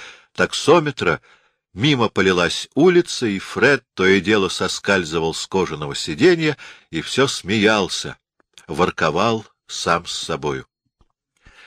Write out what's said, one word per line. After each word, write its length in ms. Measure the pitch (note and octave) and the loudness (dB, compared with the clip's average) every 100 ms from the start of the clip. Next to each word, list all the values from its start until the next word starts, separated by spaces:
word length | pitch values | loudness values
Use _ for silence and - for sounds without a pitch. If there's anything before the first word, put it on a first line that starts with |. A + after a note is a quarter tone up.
| - - _ | -20 -20 _
таксометра, 880 | - G#2+ - - E3+ D3+ - F2+ D2+ - _ _ _ _ | -2 -2 0 4 4 2 -2 -2 -2 -6 _ _ _ _
мимо 340 | F2+ C#3+ C3+ A2 | -2 0 2 0
полилась 600 | - F#2+ F2+ E2+ - - | 2 2 4 0 -2 -6
улица, 520 | - F3+ F3 E3+ - A#2 | 2 4 4 0 -4 -4
и 120 | F#2+ | -4
Фред 460 | - - B2 C3+ - | -6 2 2 2 -2
то 120 | - F#2+ | 0 2
и 140 | G2 | 2
дело 280 | F2 G#2+ F#2 | 2 2 0
соскальзывал 880 | - F#2+ - - G2 D#2+ E2 D#2+ | -2 -4 -4 0 0 0 -2 -4
с 120 | D#2 - | -6 -4
кожаного 480 | F#2+ D#2+ D2+ C#2+ | -2 -2 -6 -8
сиденья 600 | C#2 - D2+ E3 E3+ D#3 C#3 - - _ | -8 -8 2 4 4 0 -4 -12 -20 _
и 120 | - | -8
все 240 | - - C3+ | -4 0 0
смеялся, 920 | - E2+ A2 G#2 G#2+ F2 - - - _ _ _ - - | -2 -4 2 4 4 0 -4 -10 -14 _ _ _ -20 -10
ворковал 760 | D2+ F#2 - D#2+ E2 A2+ A2+ - _ _ | -2 -2 0 -2 0 0 -2 -6 _ _
сам 400 | - F#2+ E2+ F2 | -6 -2 -2 -2
с 60 | |
собою. 540 | - - D#2 D2 C2+ - _ _ _ _ _ _ _ - - | -10 -8 -6 -4 -6 -10 _ _ _ _ _ _ _ -20 -20